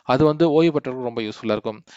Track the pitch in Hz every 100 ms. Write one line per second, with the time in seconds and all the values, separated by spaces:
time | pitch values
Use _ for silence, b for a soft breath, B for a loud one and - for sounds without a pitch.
0 | B 131 151 151 165 151 165 147 135 127
1 | 123 117 107 107 110 107 113 107 -